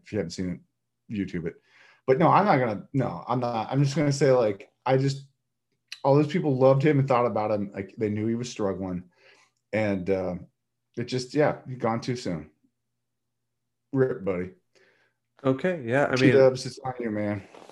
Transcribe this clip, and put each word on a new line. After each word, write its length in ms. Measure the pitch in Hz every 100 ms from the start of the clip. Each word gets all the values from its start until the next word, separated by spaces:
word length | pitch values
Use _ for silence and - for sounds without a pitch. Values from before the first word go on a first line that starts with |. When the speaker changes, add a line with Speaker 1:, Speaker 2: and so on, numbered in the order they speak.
Speaker 1:
If 60 | -
you 60 | 107
haven't 120 | 85
seen 280 | - 92 85 _ _ _ _ -
it, 60 | 104
YouTube 300 | 92 87 80
it. 80 | - _ _ _ _
But 140 | - 131
no, 80 | 156
I'm 160 | 143
not 140 | 202 147
gonna, 240 | 123 104 -
no, 300 | 135 95 87 -
I'm 100 | 127
not, 320 | 120 113 104
I'm 120 | 131
just 100 | 143
gonna 160 | 151 147
say, 200 | 139 143
like, 360 | 127 110 98 - _
I 120 | 123 135
just, 280 | 139 135 - _ _ _ _ _ _ -
all 140 | 139 143
those 100 | 151
people 300 | 185 151 127
loved 240 | 131 139
him 160 | 156 143
and 80 | 135
thought 200 | 120 120
about 260 | 107 107
him. 180 | 107 101
Like, 220 | 101 98 -
they 120 | 107
knew 180 | 104 110
he 80 |
was 160 | 117 113
struggling. 540 | - 101 90 95 90 - _ _ _ _ _ _
And, 380 | 107 107 98 90
uh, 240 | 95 92 90 - _ _ _ _ -
it 80 |
just, 280 | 117 127 127
yeah, 260 | 143 143 - -
he 80 | 123
gone 240 | 113 113
too 160 | - 123
soon. 340 | 104 82 76 _ _ _ _ _ _ _ _ _ _ _ _ _ _
Rip, 320 | 135 131 92
buddy. 260 | 95 90 92 - _ _ _ _ _ _ _ _
Speaker 2:
Okay, 380 | 135 131 185 175
yeah, 220 | 117 131 143
I 40 | 127
mean, 120 | 135
Speaker 1:
T-dubs, 340 | 135 135 131 131
it's 140 | -
on 140 | 131 123
you, 120 | 117
man. 320 | 107 104 104 98 - -